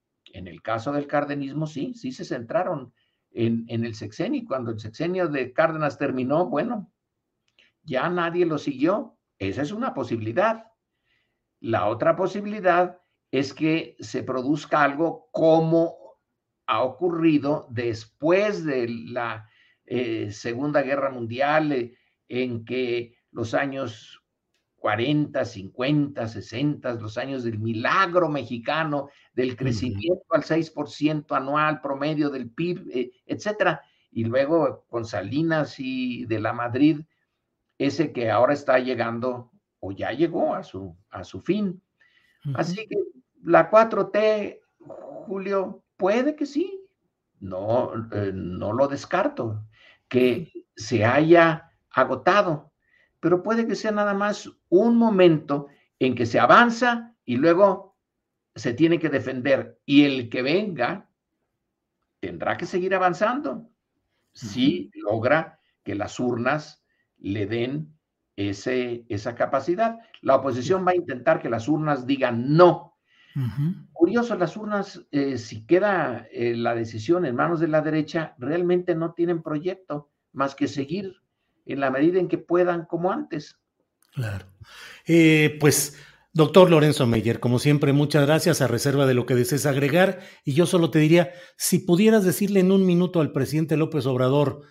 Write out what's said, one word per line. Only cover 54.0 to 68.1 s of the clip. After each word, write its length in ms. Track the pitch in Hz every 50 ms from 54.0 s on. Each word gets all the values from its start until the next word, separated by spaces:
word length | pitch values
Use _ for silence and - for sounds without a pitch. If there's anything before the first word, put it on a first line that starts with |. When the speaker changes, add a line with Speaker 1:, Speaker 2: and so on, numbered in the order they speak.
| 208 202 196
Speaker 1:
más 360 | 196 202 208 202 - - - - _ _ -
un 280 | - 190 220 233 233
momento 720 | 233 233 226 202 190 185 170 160 151 - - 143 143 143 - _ _ _ _ _ -
en 160 | 135 131 123
que 120 | 113 113
se 120 | 110 - 120
avanza 760 | 113 - 170 214 240 233 233 - 254 240 233 233 233 - _ _ _
y 120 | - 240
luego 600 | 254 277 165 170 180 202 196 185 - - - _ _ _ _ _ _ _ _ _ _ _ _ -
se 200 | 110 - 127 113
tiene 240 | 107 160 165 170 160
que 100 | 160 151
defender, 720 | 139 135 110 131 131 127 120 139 135 123 110 - - _ _
y 180 | - 143 143 147
el 240 | 143 135 127 117 113
que 140 | - 127
venga 680 | 123 135 160 196 214 214 170 127 120 135 170 196 - _ _ _ _ _ _ _ _ _ _ _ _ _ _ _ _ _ _ _ _ _ _ _
tendrá 360 | - - 175 165 - 190 180
que 100 | - 175
seguir 280 | 170 - 180 180 185 190
avanzando 760 | 185 185 180 170 - 208 220 247 294 294 139 120 - - - _ _ _ _ _ _ _ _ _ _ _ _
si 580 | _ - - 107 98 120 127 143 170 - - - -
Speaker 2:
Ujú. 180 | - - 104
Speaker 1:
logra 480 | 107 113 110 127 147 160 165 - - _ _ _ _ _
que 120 | - - 101
las 260 | 101 101 98 - -
urnas 640 | 127 123 120 117 120 127 143 151 147 - - _ _ _ _ _ _ _ _
le 300 | _ - 95 101 107 101
den 500 | 95 113 117 120 131 143 156 156 - - _ _ _